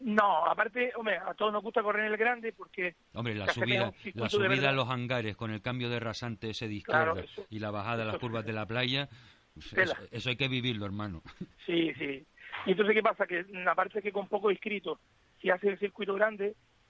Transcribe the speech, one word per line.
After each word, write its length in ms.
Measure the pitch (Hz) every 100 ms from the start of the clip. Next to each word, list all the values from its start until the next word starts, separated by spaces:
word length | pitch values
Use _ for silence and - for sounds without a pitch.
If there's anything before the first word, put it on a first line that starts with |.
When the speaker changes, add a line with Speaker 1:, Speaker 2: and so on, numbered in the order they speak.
Speaker 1:
No, 440 | 262 214 202 160 165
aparte, 460 | 170 220 240 247 226
hombre, 220 | 220 175
a 140 | 190
todos 200 | - 214
nos 100 | 208
gusta 180 | 202 240
correr 240 | 208 208 214
en 60 |
el 60 | 214
grande 340 | 226 240 226
porque 440 | 220 180 - 180 - _
Speaker 2:
Hombre, 200 | - 120 107
la 100 | 95
Speaker 1:
casi 160 | -
Speaker 2:
subida, 220 | 117 120
Speaker 1:
es 40 | 113
un 60 |
circuito 260 | - - 107
Speaker 2:
la 60 | 117
Speaker 1:
de 40 |
Speaker 2:
subida 160 | 208 190
a 40 |
Speaker 1:
verdad. 260 | 135 139 135
Speaker 2:
los 140 | 120
hangares 480 | 127 120 127 110 98
con 140 | 110
el 100 | 107
cambio 280 | 127 127 120
de 120 | 120
rasante 480 | 113 104 120 110 113
ese 180 | 104 110
de 140 | 104
Speaker 1:
Claro, 300 | - 156 160
Speaker 2:
izquierda 200 | 165 -
Speaker 1:
eso, 160 | - -
Speaker 2:
y 100 | 107
la 120 | 107
bajada 320 | 104 101 117
a 40 | 110
las 80 | -
Speaker 1:
eso 40 |
Speaker 2:
curvas 240 | 123 113
Speaker 1:
sí. 40 | 107
Speaker 2:
de 60 |
la 120 | 110 107
playa, 420 | 117 127 135 139 - - - _ - -
Speaker 1:
Tela. 200 | - 185
Speaker 2:
eso, 140 | - 95
eso 180 | 120 123
hay 60 | 123
que 140 | 135
vivirlo, 360 | 127 123 110 101
hermano. 360 | 101 104 82 - -
<laughs> 260 | 175 - -
Speaker 1:
Sí, 280 | 170 160
sí. 320 | - 147 135 - - - - -
Y 60 |
entonces, 220 | 185 208
¿qué 80 | 220
pasa? 240 | 220 202 196
Que 200 | 175 190 190 180
aparte 360 | 170 185 220
que 100 | 196
con 160 | 196 196
poco 240 | 208 202
inscritos, 480 | 185 214 202 - 156 _ _ _ _
si 80 | 185
hace 200 | 180 202
el 100 | 185
circuito 340 | 202 - 202
grande, 440 | 196 214 214 196 - _ _